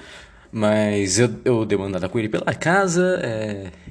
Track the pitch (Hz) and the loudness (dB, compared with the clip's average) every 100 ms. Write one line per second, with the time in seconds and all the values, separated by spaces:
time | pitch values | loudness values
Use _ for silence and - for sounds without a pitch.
0 | - - - - - 113 107 107 107 104 | -20 -20 -20 -20 -12 0 2 4 2 0
1 | 98 98 120 110 131 113 107 101 98 92 | 2 4 2 2 0 2 2 0 -2 -4
2 | 92 120 107 - 170 - 160 190 190 170 | -4 -2 -2 -2 -4 -2 0 2 2 2
3 | 180 180 123 110 107 101 92 - - | 0 0 -2 -4 -6 -8 -10 -16 -10